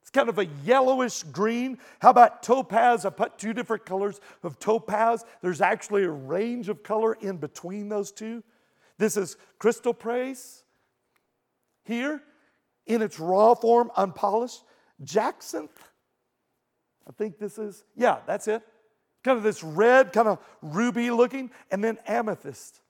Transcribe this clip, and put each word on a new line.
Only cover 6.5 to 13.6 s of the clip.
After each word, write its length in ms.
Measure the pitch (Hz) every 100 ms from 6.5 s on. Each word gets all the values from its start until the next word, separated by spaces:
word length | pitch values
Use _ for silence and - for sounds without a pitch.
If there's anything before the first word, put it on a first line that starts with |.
| 247 190
of 160 | 214
color 300 | - 214 220
in 240 | 220 202 180
between 520 | 143 - 170 208 208
those 220 | 208 196
two. 320 | - 220 233 - _ _ _ _ -
This 200 | 208 208
is 180 | 185 - _ _
chrysoprase 1000 | 214 233 247 - 220 247 262 262 - - _ _ _ _ _ _ _ _ _ _ _ _
here 380 | - 233 269 302 _ _ _ _ _ _ -
in 160 | 226
its 180 | 214 -
raw 340 | 160 190 214
form, 380 | 240